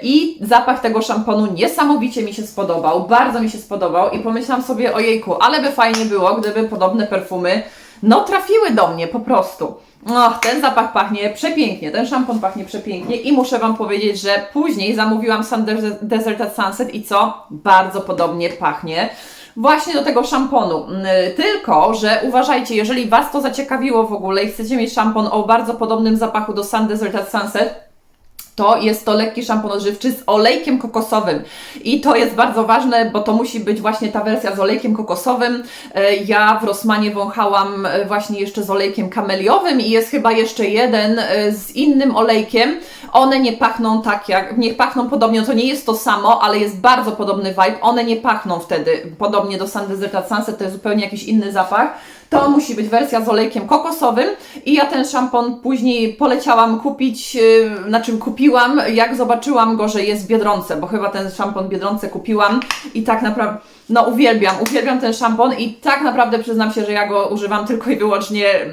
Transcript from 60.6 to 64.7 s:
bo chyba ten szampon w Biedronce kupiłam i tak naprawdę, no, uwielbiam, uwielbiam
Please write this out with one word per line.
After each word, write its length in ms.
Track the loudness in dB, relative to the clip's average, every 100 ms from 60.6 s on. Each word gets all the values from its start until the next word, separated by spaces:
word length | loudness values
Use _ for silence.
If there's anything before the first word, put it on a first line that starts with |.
| -2 -6
bo 100 | -4
chyba 220 | -2 -2
ten 220 | -4 -8
szampon 340 | -4 -4 -4 -4
w 40 |
Biedronce 400 | -4 -4 -4 -6
kupiłam 500 | -8 -2 2 2 0 -4 -8 -8
i 100 | -6
tak 180 | -2 0
naprawdę, 360 | 0 -2 -4 -6 -14 -20 _
no, 140 | 2
uwielbiam, 520 | 2 4 4 4 2 0
uwielbiam 380 | 0